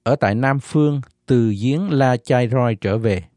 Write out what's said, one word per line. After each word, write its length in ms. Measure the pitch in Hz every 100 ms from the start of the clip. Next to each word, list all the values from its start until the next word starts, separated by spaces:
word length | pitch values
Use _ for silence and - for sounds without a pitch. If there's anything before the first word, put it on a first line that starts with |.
ở 120 | - 139
tại 200 | 101 110
Nam 240 | 135 139
Phương, 420 | - 151 151 143 127 _ -
từ 280 | 127 113 101
giếng 300 | 120 147 196
La 260 | 143 131 123
Chai 320 | - 127 120
Roi 260 | 131 123 110
trở 220 | 98 107
về. 260 | 113 92 85